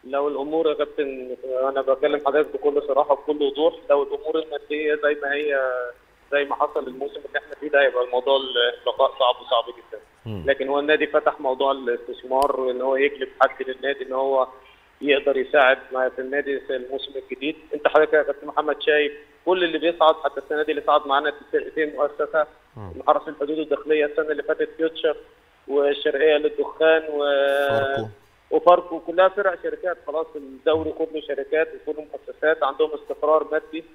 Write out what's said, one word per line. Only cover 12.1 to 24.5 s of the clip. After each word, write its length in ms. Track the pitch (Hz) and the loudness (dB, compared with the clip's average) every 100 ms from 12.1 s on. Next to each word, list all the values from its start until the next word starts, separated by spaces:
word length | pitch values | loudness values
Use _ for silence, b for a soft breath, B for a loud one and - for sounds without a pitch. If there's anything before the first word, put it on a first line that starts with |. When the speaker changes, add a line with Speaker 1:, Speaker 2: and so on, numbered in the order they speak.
| 123 127 131 139 131 127 | -14 -4 0 2 0 -2
Speaker 1:
ان 100 | 123 | -2
هو 160 | 131 131 | -2 2
يجلب 320 | 143 143 131 - | 0 -2 -10 0
حد 220 | 135 - 131 | 0 0 -8
للنادي، 360 | 127 143 135 | -4 -4 -4
ان 80 | 127 | -6
هو 360 | 131 135 135 127 - B B B _ | -2 0 2 0 -4 B B B _
يقدر 360 | 139 135 143 131 | 2 2 2 0
يساعد 420 | 127 151 131 131 - | 2 4 4 4 -2
مع، 160 | 131 131 | -2 -2
في 120 | 127 | -2
النادي 400 | 131 143 143 139 | -6 -4 -4 -6
في 160 | - 131 | -6 -8
الموسم 360 | 127 135 139 135 | -6 -8 -8 -12
الجديد. 400 | - 123 139 160 - | -12 -8 -8 -8 -10
انت 140 | 147 151 | -2 4
حضرتك 240 | 147 151 | 4 6
يا 100 | 156 | 2
كابتن 240 | 139 143 147 | 2 -6 -4
محمد 300 | 151 151 143 | -4 -2 -2
شايف 300 | - 151 147 147 - _ - | 2 2 0 -4 -20 _ -2
كل 180 | 185 | 0
اللي 140 | 170 156 | 0 0
بيصعد، 360 | 160 170 156 160 | -2 4 4 4
حتى 160 | - 139 | -2 -6
السنه 220 | - 151 | -6 -4
دي 80 | 151 | -2
اللي 120 | 147 147 | -2 2
صعد 200 | 147 143 | 2 2
معانا 260 | 139 147 143 - | 0 0 -6 -4
فرقتين 440 | 151 139 156 151 143 | -4 -4 -4 -4 -2
مؤسسه، 500 | 143 - 147 160 151 _ _ 120 | -4 -2 -4 -2 -4 _ _ -16
Speaker 2:
مم. 160 | 98 87 - | -14 -4 0
Speaker 1:
حرس 220 | 147 160 | 0 0
الحدود 300 | 147 143 156 | -2 0 0
الداخليه 460 | 151 139 147 151 | -2 -4 0 0
السنه 260 | 147 147 156 | 2 -2 -2
اللي 120 | 147 | -4
فاتت 260 | 143 | -2